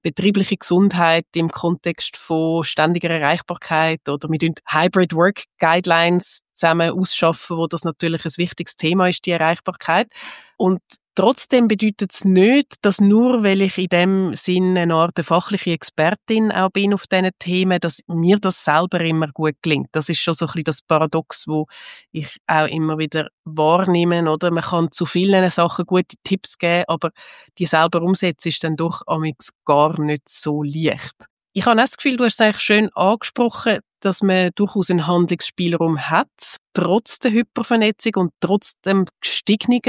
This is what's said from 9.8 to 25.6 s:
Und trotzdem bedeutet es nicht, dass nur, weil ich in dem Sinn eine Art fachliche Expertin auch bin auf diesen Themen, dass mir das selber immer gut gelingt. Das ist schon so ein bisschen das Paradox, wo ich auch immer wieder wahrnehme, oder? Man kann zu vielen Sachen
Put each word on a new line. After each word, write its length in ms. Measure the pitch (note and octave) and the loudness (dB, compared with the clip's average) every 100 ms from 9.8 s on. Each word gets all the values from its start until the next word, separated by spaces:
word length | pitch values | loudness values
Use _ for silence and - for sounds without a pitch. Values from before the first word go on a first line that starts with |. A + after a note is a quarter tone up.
| - E3+ A#3+ - - - - - | -2 0 0 -8 -20 -20 -16 -2
Und 240 | F#3 F3+ - - _ - | 0 0 -4 -20 _ 0
trotzdem 520 | F#3+ - - B3 A3+ | 0 0 0 2 2
bedeutet 440 | G#3 G#3+ - G3 | 2 -2 -2 -6
es 120 | - | -2
nicht, 500 | G3 F#3 G#3 C#4 - - | 2 4 4 4 0 -2
dass 180 | G#3 - | -2 2
nur, 420 | G3+ G#3+ B3 B3 | 4 4 4 2
weil 180 | G3+ F#3+ | 2 2
ich 160 | G3 - | 0 -2
in 100 | F#3 | 0
dem 460 | F3 F3+ G3 F#3 | 2 2 2 0
Sinn 420 | - - F3+ F#3 F#3 | -2 -2 0 2 2
eine 160 | E3+ | 2
Art 240 | D#3+ E3+ - | 2 0 -2
fachliche 500 | - E3+ - G3+ F#3 | 0 0 0 -4 -2
Expertin 800 | E3 - - D#3+ G3+ - A3 G#3+ | -4 -4 0 0 0 -2 0 2
auch 180 | F#3+ F#3+ | 2 0
bin 240 | G3 G3+ | 2 0
auf 120 | G3+ - | 0 0
diesen 220 | F#3 F#3 - | 0 0 -2
Themen, 400 | F3 F3+ F#3 F3+ | -4 0 2 0
dass 200 | E3+ - - | -2 -6 -6
mir 320 | E3+ E3+ G#3 | 0 4 4
das 260 | G3 - | 2 -2
selber 360 | - D3+ F3+ F3 | 0 2 2 -2
immer 280 | E3 D#3+ D#3 | 0 0 -2
gut 220 | - D#3 D3 | -2 -4 -2
gelingt. 260 | D#3+ C#3+ C3+ | -2 -2 -2
Das 160 | D#3 D#3 | -4 -2
ist 120 | E3 | -2
schon 140 | - | -2
so 120 | D#3+ D#3 | -2 -2
ein 20 | |
bisschen 160 | E3 | -4
das 180 | D#3 D3+ | -4 -4
Paradox, 680 | - D#3+ D#3+ D#3+ - - - | 0 0 0 -2 -4 -8 -4
wo 180 | D#3 D#3 - - - _ | -4 -4 -10 -20 -20 _
ich 240 | D#3+ D3 - - | -10 -10 -10 -2
auch 200 | D#3 D#3 | 0 0
immer 320 | D#3+ D#3 D#3 | 0 -2 -2
wieder 300 | D#3 D#3+ D3+ _ | -4 -4 -6 _
wahrnehme, 840 | E3 D#3 D3+ F3 F#3 F3 F3 E3+ D#3+ | -10 0 2 4 4 2 2 2 0
oder? 220 | D#3 F3 | 0 0
Man 100 | E3 | -2
kann 280 | - E3+ E3 | -2 -2 -2
zu 140 | - E3+ | -2 -4
vielen 420 | F3 G3 F#3+ F#3 | 0 2 4 2
Sachen 360 | - | 2